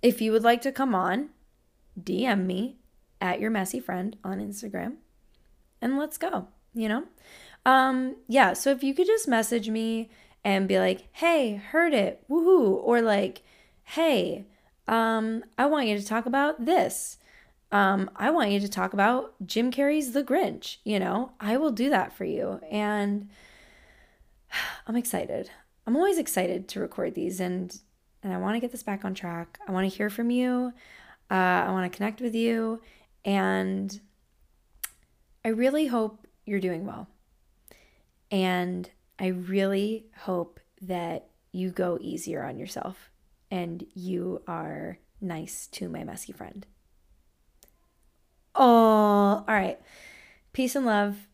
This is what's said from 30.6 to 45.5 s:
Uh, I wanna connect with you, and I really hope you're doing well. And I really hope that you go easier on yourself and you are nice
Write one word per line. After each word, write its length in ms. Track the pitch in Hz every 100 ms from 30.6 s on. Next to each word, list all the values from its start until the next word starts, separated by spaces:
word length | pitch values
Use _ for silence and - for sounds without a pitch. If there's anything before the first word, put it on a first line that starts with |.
| 247 247 - - - - _
Uh, 340 | 190 185 180 -
I 40 |
wanna 200 | 190 180
connect 300 | 180 208 214
with 140 | 247
you, 460 | 220 233 226 226 226 - - _ _
and 760 | - 196 190 190 190 190 196 196 _ _ _ _ _ _ _ _ - _ _ _ _ _
I 40 | 226
really 380 | 226 254 294 302
hope 400 | 240 220 214 - _ -
you're 140 | 196
doing 260 | 185 165 190
well. 220 | - - _ _ _ _ _ - - _ _ _ _ _
And 600 | 196 185 180 180 180 175 _ _ -
I 100 | 185
really 800 | 180 180 196 196 196 208 220 - -
hope 380 | - 180 170 - _ _
that 460 | 185 180 170 160 - _ _
you 180 | 185 185
go 280 | 180 180 170
easier 420 | - - - 147
on 160 | 135 -
yourself 520 | 196 - - 196 - _ _ _ _
and 360 | 185 175 175 -
you 480 | - 180 180 180 185 -
are 500 | 165 160 151 170 185 _ _
nice 460 | 190 160 165